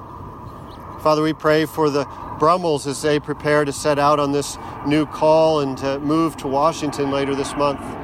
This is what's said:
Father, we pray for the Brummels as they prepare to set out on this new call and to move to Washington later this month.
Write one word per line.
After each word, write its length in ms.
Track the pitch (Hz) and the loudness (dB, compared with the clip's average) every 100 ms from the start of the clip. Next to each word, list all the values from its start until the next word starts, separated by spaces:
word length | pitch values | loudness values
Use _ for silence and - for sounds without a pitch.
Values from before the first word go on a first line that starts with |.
| - - - - - - - - - - | -16 -16 -16 -16 -16 -16 -16 -16 -16 -4
Father, 200 | 156 151 | 0 2
we 100 | 156 | 2
pray 340 | 147 156 151 156 | 0 2 2 2
for 240 | - 151 | 0 0
the 160 | 143 135 - - - | 0 -2 -8 -12 0
Brummels 480 | 151 185 170 147 143 | 4 4 2 -2 -2
as 160 | 131 | -2
they 160 | 151 147 | 0 0
prepare 460 | 143 139 151 147 | -2 -4 2 2
to 80 | 143 | 2
set 260 | 135 151 143 | 0 0 2
out 220 | 143 147 | 4 4
on 100 | 143 | 2
this 260 | 143 139 - - - 143 | 0 -2 -8 -12 -6 0
new 180 | 156 143 | 2 0
call 540 | - 156 160 160 156 | 0 4 6 6 4
and 160 | 139 127 | 0 -2
to 200 | 135 139 | -4 -2
move 380 | 143 160 160 - | 0 0 0 -2
to 100 | 143 | -2
Washington 600 | 135 156 156 147 139 139 | 2 2 2 -4 -2 -2
later 240 | 139 139 | 0 0
this 220 | 139 135 143 | -2 -4 -2
month. 240 | 143 135 - - | -2 -2 -8 -12